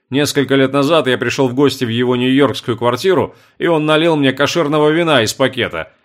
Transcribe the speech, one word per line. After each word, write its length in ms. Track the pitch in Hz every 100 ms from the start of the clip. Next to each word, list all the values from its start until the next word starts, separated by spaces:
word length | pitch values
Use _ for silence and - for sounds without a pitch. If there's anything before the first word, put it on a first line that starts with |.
| _
Несколько 460 | 131 143 - 131
лет 180 | 139 131
назад 360 | 139 139 160 127
я 100 | 120
пришёл 300 | 120 120 135
в 60 |
гости 300 | 120 143 135
в 40 | 120
его 260 | 113 123
нью-йоркскую 600 | 123 127 131 139 104 - 117
квартиру, 580 | 120 123 185 175 95 - _ -
и 80 | 170
он 200 | 160 151
налил 280 | 156 165
мне 180 | 156 135
кошерного 580 | 131 143 175 151 151 151
вина 320 | 160 170 143
из 120 | 110
пакета, 580 | - 131 120 113 82 80 _